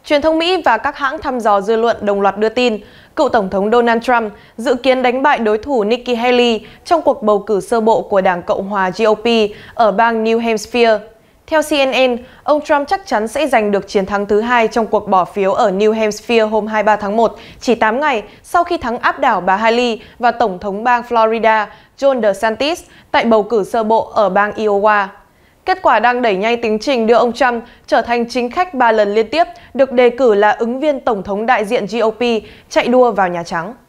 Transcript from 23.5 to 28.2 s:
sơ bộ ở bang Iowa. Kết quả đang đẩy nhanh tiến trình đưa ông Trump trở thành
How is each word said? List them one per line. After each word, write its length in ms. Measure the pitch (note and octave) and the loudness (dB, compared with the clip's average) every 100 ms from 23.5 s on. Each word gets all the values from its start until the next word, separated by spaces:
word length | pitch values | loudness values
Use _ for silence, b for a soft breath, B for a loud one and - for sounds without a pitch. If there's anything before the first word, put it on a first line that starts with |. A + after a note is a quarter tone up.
| A3+ | -2
sơ 200 | F#3 A#3 | 0 -2
bộ 200 | G#3+ A3+ | 0 0
ở 240 | - - G3 | 0 0 2
bang 240 | G3 G#3 | 2 0
Iowa. 540 | G#3 G#3+ G3+ G#3+ G#3 F#3+ - _ b b b | -2 -2 2 2 2 -2 -10 _ b b b
Kết 140 | - F#4 | -4 0
quả 180 | D#4+ A3+ | 2 4
đang 220 | A#3 B3 | 2 2
đẩy 140 | A#3+ F#3+ | 0 0
nhanh 260 | G#3+ A#3 | 0 -2
tiến 160 | A#3 G#3+ | -2 -2
trình 280 | D4 B3+ A3 | 0 0 4
đưa 80 | |
ông 180 | A#3 A#3+ | 2 2
Trump 320 | A3+ C4 A#3 A#3 B - | 0 0 0 -10 B -2
trở 160 | C#4 | -2
thành 260 | A#3 A#3+ | 0 -4